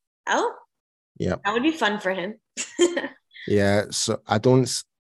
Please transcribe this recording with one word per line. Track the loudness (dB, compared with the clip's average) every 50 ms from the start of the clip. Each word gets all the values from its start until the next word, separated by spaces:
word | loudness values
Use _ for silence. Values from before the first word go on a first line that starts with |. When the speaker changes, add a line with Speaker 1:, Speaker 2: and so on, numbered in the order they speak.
| _ _ _ _ -4 -2
Speaker 1:
Oh? | 0 0 0 -2 -6 -10 -20 _ _ _ _ _ _ _ _ _ _ -6
Speaker 2:
Yep. | -4 -4 -4 -4 -4
Speaker 1:
That | -4 -2
would | 0
be | 0 0
fun | 0 0 -2 -2 -2 -2
for | -4 -4
him. | -4 -4 -6 -8 -10 -14 _ _ -12 -12 -12 -8 0 0
<laughs> | 0 2 0 -2 -8 -8 -14 _ _ _ -20 -12 -4 0
Speaker 2:
Yeah, | 0 2 2 4 2 2 0 -2
so | -4 -4 -2 -2 -4 -4 -2
I | -2 0 4
don't | 4 6 6 6
s-, | 4 2 -4 -8 -10 _ _ _ _ _ _